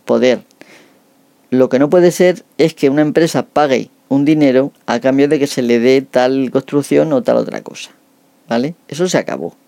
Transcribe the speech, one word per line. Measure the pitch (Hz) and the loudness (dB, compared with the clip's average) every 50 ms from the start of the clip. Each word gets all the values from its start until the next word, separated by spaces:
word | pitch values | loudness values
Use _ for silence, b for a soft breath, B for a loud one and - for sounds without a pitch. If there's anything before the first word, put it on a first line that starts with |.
| - | -4
poder. | - 120 117 120 127 120 101 - _ _ b b b b b b b b b b _ _ _ _ _ _ _ _ _ | -2 0 2 2 2 2 0 -4 _ _ b b b b b b b b b b _ _ _ _ _ _ _ _ _
Lo | - 127 131 120 | 0 0 2 2
que | - 123 | 2 0
no | 143 147 | 0 2
puede | 180 180 175 180 | 4 4 4 2
ser | 170 - 185 180 175 196 - _ _ | 2 2 2 0 0 -2 -8 _ _
es | - 147 160 160 | -2 -2 -2 0
que | - - 139 | 0 0 0
una | 135 151 | 2 2
empresa | 151 151 143 160 165 160 - 139 120 | 0 0 2 0 0 0 0 -4 -6
pague | - _ 147 151 143 131 113 - - _ _ _ _ | -2 _ -2 0 2 0 -2 -2 -6 _ _ _ _
un | 135 139 143 | -2 0 0
dinero | 147 156 156 147 135 123 131 139 143 - _ _ | 2 2 2 2 2 4 2 0 0 -6 _ _
a | - 120 120 | -6 -4 -2
cambio | 120 135 135 135 143 | 0 0 2 2 2
de | 143 156 | 2 2
que | 147 139 | 0 -2
se | 135 - - | -2 -4 -4
le | 127 120 120 117 | -2 0 0 2
dé | 113 127 131 135 | 2 2 2 2
tal | 131 - - 127 127 127 135 135 135 123 | 0 0 -2 0 0 0 0 -2 -2 -2
construcción | 120 135 135 - - 147 139 - 143 143 151 160 147 | -2 -4 -4 -2 -4 -4 -2 0 0 0 0 0 -2
o | 127 | -2
tal | 113 - 120 | 0 0 0
otra | 120 113 - - - | 0 -2 -4 -8 -12
cosa, | - - - - - - _ _ _ _ _ _ _ _ _ _ _ | -14 -16 -16 -18 -18 -20 _ _ _ _ _ _ _ _ _ _ _
¿vale? | - 117 117 123 151 170 - _ | -6 -4 -4 -4 -6 -8 -12 _
Eso | - - 143 180 | -16 -8 -6 -6
se | 185 175 | -6 -6
acabó, | 143 101 - - 67 78 85 - _ _ | -8 -10 -10 -10 -10 -12 -14 -14 _ _